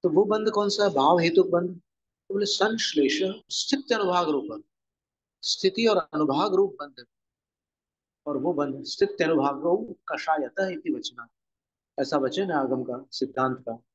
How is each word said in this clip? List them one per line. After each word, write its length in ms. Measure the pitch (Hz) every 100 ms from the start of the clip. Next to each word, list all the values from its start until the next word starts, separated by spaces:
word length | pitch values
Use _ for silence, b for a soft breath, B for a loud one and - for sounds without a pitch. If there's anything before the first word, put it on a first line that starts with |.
तो 40 | 180
वो 140 | 160 208
बंध 240 | 214 214
कौन 180 | 208 202
सा 140 | 196
है? 60 | 202
भाव 260 | 156 139 175
हेतु 240 | 170 170
बंध। 240 | 170 170 180
तो 640 | 180 _ _ _ _ _
बोले 120 | 196 202
संश्लेष 720 | - 208 226 - 302 277 302 190 214 _
स्थित 400 | - - 277 -
अनुभाग 360 | 226 196 180 165
रूप, 320 | 143 302 107 - _ _ _ _ _ _ _
स्थिति 440 | - - 190 190 233
और 100 | 190
अनुभाग 560 | - 151 156 135 202
रूप 220 | 185 196 -
बंध, 240 | 143 131 120 _ _ _ _ _ _ _ _ _ _ _ -
और 100 | 135
वो 140 | 147
बंध 300 | 151 139 135 -
स्थित 360 | - 196 -
अनुभाग 720 | 160 160 139 139 160 190 226 - -
कषायतः 600 | 156 - 156 127 - 190
इति 240 | 165 165
वचना, 320 | 127 117 123 120 _ _ _ _ _ _ -
ऐसा 200 | 139 151
वचन 320 | 131 185 196
है 60 | 156
आगम 240 | 131 127
का, 200 | 123 123 -
सिद्धांत 460 | - 135 - 131 127
का। 180 | - 113 _